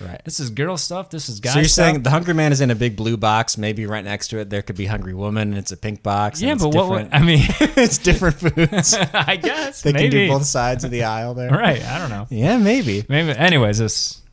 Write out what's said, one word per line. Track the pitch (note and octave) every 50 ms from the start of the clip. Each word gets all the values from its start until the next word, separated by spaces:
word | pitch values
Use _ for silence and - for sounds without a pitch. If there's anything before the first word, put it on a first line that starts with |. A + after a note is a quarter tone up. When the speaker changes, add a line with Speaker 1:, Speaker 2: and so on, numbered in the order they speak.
| -
Speaker 1:
Right. | F2+ F2 - -
Speaker 2:
This | D#3+ D#3+ -
is | D3 A#2+
girl | G#2+ A#2+ C#3+ F3 F#3
stuff, | E3 - - E3+ F#3 F#3 -
this | - D#3+ - -
is | A2+ G2+
guy | G#2 B2
Speaker 1:
So | C3+ D3
you're | D#3 D#3
Speaker 2:
stuff. | - - F3
Speaker 1:
saying | E3 D#3 C#3+ A#2
the | A#2+
Hungry | C3 E3 F3 F3 E3+
Man | D#3+ D#3 D3+
is | C#3+ C3
in | C#3 B2
a | A#2
big | G#2+ B2 A#2+ G#2 F#2+
blue | G#2+ A2+ A#2
box, | G#2+ A2 G#2+ G#2+ A2 A2+ - - -
maybe | G#2 G#2+ G#2+ G#2+ A2
right | G2+ G#2+ G#2+ F#2+
next | G2+ G2+ G2+ - -
to | A#2 A2
it | G#2+ G2
there | G2+ G2+
could | - - G2+
be | F2+ G2 G2
Hungry | A2 G2+ F#2 F#2 F#2
Woman, | F#2 G2+ G#2+ G#2 A2 G#2+ G#2
and | G2+ G2+
it's | F#2+ -
a | F#2+ -
pink | - G#2+ G#2+ G2+ -
box, | G#2 G2+ G2+ G#2 G#2 - D#3+
and | G3+ C4+
Speaker 2:
Yeah, | D4+
Speaker 1:
it's | A#3 E3+
Speaker 2:
but | D3+ D3+
what | E3+ F#3+ F3+
would, | F#3+ F#3+ G#3+ -
Speaker 1:
different. | - C#3+ D#3+
Speaker 2:
I |
mean | E3+ E3 D3 - -
Speaker 1:
<laughs> | - - D4+ - - C#4
It's | A#3+ - - -
different | - F3 E3+ - F#3 E3+ C#3+ -
foods. | F3 D#3+ - D#3+ E3 D3+ - F#3+ D#3+ - A#3 G#3 F3+
Speaker 2:
<laughs> | - -
I | G3+ E3 D#3 F#3+ F3+
guess, | - A#3 C#4 D#4 D#4 C#4 C#4+ - -
Speaker 1:
They | D3 C#3+
can | C#3+ C3+ C3
do | C#3 C#3
Speaker 2:
maybe. | G3+ F3
Speaker 1:
both | C3+ C#3 C#3+
sides | C#3 - C3 A#2+ B2 B2+ A#2+ B2
of | B2
the | A#2+ A#2+ A2+
aisle | A2 A2 A2 A#2 A#2+ B2
there. | B2 B2+ B2
Speaker 2:
<laughs> |
Right, | C3+ F#3 A#3 F#3+ C#3+ A2
I | - A2+ C3 E3
don't | F3+ C3+
know. | G#2+ G2 G#2 B2+
Speaker 1:
Yeah, | C3 G#2+ - F3 A#3 B3+
maybe. | G#3 G3 A#3 C#4 G#3 B2 G2 G2+ A2 -
Speaker 2:
Maybe. | C3+ D3+ E3+ D#3 C3 A2
Anyways, | D#3 F3+ E3+ C#3+ A#2 G#2 G#2 A2
it's | A2+ G#2+ - - - - - - - -